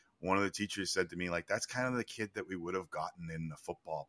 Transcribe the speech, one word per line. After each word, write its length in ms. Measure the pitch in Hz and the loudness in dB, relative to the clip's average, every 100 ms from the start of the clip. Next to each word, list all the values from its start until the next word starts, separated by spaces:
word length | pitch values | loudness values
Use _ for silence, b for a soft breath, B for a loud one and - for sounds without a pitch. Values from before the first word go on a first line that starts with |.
| b b | b b
one 180 | 87 98 | 4 4
of 40 | |
the 80 | 98 | 4
teachers 400 | - 104 - 92 | 2 -2 0 0
said 200 | - 90 | 2 2
to 60 | 85 | 2
me, 120 | 90 | 0
like, 180 | 85 85 | 0 2
"That's 200 | 104 - | 0 0
kind 200 | 123 127 | 0 2
of 100 | 123 | 2
the 80 | |
kid 260 | 110 - 107 | -2 -2 -4
that 140 | 104 92 | -4 -4
we 80 | 92 | -2
would 180 | 85 | 0
have 160 | 95 85 | 0 -2
gotten 380 | - 80 - 82 | -2 -4 -4 -6
in 200 | 80 80 | -4 -4
the 60 | 73 | -6
football 520 | - 90 - 78 | -8 -8 -4 -6